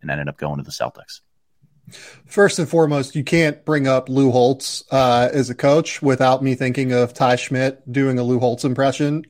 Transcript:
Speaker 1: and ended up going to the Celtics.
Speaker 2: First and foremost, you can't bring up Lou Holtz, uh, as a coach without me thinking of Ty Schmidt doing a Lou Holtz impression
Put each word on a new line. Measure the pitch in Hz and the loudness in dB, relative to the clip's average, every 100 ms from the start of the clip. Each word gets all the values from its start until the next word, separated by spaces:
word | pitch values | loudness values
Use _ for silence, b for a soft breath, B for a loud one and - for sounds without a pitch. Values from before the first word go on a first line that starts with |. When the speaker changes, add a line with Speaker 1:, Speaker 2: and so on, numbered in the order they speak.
Speaker 1:
and | 73 | -10
ended | 71 71 | -8 -8
up | - | -8
going | 73 71 | -8 -8
to | |
the | 67 | -10
Celtics. | - 60 - - - _ _ _ _ _ _ - B B B _ | -8 -10 -10 -20 -20 _ _ _ _ _ _ -20 B B B _
Speaker 2:
First | 208 202 - | 2 2 2
and | 156 | -2
foremost, | 165 151 143 135 156 | 2 2 0 -4 -6
you | |
can't | 127 170 156 147 | -2 0 0 -2
bring | - 151 135 | -2 0 2
up | 131 131 | 0 0
Lou | 131 135 | 2 2
Holtz, | 123 123 135 - - - | 4 2 0 -6 -12 -2
uh, | 135 127 120 123 | 2 2 2 2
as | 143 120 | 0 -4
a | |
coach | 123 139 151 160 - | 0 2 2 0 -2
without | 143 127 131 131 | 0 2 2 2
me | 135 123 | 0 -2
thinking | 131 127 131 | -2 -2 0
of | 123 120 | 0 0
Ty | - 127 123 | 0 0 0
Schmidt | - 127 131 135 131 | -2 -2 -2 -4 -8
doing | 131 135 127 | -2 0 0
a | |
Lou | 120 123 | 0 0
Holtz | 123 120 | 0 0
impression | 139 123 135 135 147 156 - | -4 0 -2 0 -2 -4 -4